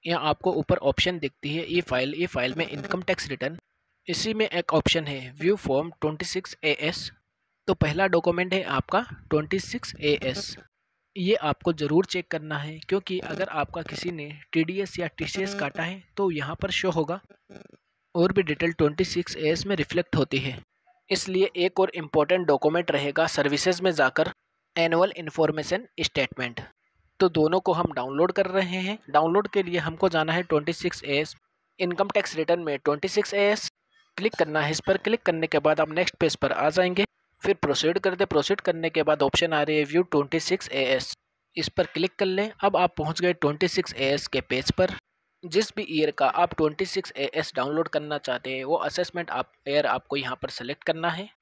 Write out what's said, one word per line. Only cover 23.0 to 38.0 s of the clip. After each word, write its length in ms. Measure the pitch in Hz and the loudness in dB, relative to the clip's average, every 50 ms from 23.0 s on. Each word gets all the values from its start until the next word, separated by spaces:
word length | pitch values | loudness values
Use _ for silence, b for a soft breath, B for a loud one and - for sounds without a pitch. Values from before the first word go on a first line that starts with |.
| 143 143 139 - 160 160 | 0 0 2 2 0 2
सर्विसेज 500 | - - 143 147 143 143 - 180 180 170 | 2 0 2 2 2 2 2 2 0 2
में 100 | 180 190 170 | 2 0 2
जाकर 380 | 151 139 131 - - 156 180 - _ _ _ _ _ _ _ _ | 4 2 2 4 2 0 0 -2 _ _ _ _ _ _ _ _
एनुअल 360 | - 165 165 165 165 180 202 - - | 0 2 2 4 4 4 2 2 -6
इन्फॉर्मेशन 680 | 170 151 - - 160 151 151 156 147 - 175 202 247 - _ - 156 | -12 -10 0 2 2 4 4 0 -2 -2 -4 -4 -4 -8 _ -4 -4
स्टेटमेंट। 580 | - _ 147 135 123 - - 127 123 117 - - - _ _ _ _ _ _ _ _ _ _ | -2 _ -2 -2 -2 -2 -6 -6 -6 -6 -10 -16 -16 _ _ _ _ _ _ _ _ _ _
तो 80 | 190 180 | 2 4
दोनों 280 | 160 165 151 156 170 190 | 6 4 4 4 4 2
को 120 | - 196 170 | 2 2 2
हम 200 | 160 175 170 - | 2 2 0 0
डाउनलोड 380 | 139 123 131 139 143 165 180 180 | -2 -6 -4 2 2 2 2 4
कर 140 | - 196 | 2 0
रहे 320 | 185 185 196 190 175 180 190 | 2 2 0 0 0 -2 -4
हैं। 200 | 185 190 214 220 _ - | -4 -4 -6 -6 _ 2
डाउनलोड 380 | 139 147 156 165 170 202 208 202 | 2 4 4 6 2 2 0 2
के 140 | - 202 190 | 0 -2 0
लिए 160 | 175 175 175 | 0 -2 -2
हमको 300 | 151 160 165 165 - 185 | -2 -2 -2 0 0 2
जाना 240 | 165 160 156 160 160 | 2 2 2 2 0
है 100 | 175 180 | 0 0
ट्वेंटी 300 | - 165 151 147 160 165 | 2 0 0 2 0 -4
सिक्स 280 | - - 180 - - - | -2 -4 -4 -4 -4 -6
ए 120 | - 143 | -2 0
एस, 180 | 143 156 156 - _ _ _ _ _ _ _ _ _ | 0 -2 -2 -8 _ _ _ _ _ _ _ _ _
इनकम 300 | 185 175 175 175 196 196 | -4 -4 0 0 -2 0
टैक्स 260 | - 208 190 - - | 2 0 0 0 -4
रिटर्न 240 | 156 160 143 170 175 | -4 0 2 2 0
में 180 | 170 156 143 131 | 2 -4 -4 0
ट्वेंटी 300 | _ - 143 147 - 190 | _ 0 0 0 -2 -2
सिक्स 260 | - 208 202 - - | 0 0 0 0 2
ए 80 | 202 202 | 2 4
एस, 260 | 202 214 214 - - _ _ _ _ _ _ _ _ _ | 4 2 2 -2 -10 _ _ _ _ _ _ _ _ _
क्लिक 180 | - 185 220 - | -2 -2 -2 2
करना 260 | - 175 151 151 156 | 2 0 2 2 0
है 100 | 147 147 | 0 0
इस 100 | 156 156 | -2 -2
पर। 160 | - - 190 196 | 0 0 0 0
क्लिक 240 | - - 220 233 _ | 2 0 0 2 _
करने 240 | - 170 160 160 | 0 0 0 0
के 120 | 156 - 151 | 0 0 2
बाद 200 | 143 151 156 151 | 4 4 4 4
आप 100 | 156 156 | 2 0
नेक्स्ट 260 | 156 165 180 175 - | 2 0 0 0 0
पेज 200 | _ 175 156 143 | _ 0 0 2
पर 160 | - - 135 139 | 0 -2 -2 0
आ 160 | - 127 151 | 2 0 2
जाएंगे, 340 | 156 185 180 180 180 185 202 - _ _ _ _ _ _ - | 4 4 2 2 4 0 0 -2 _ _ _ _ _ _ 0
फिर 120 | - 196 | 0 0
प्रोसीड 420 | - - 147 139 - - 156 175 | 2 2 0 0 2 2 2 2
कर 160 | 190 | 2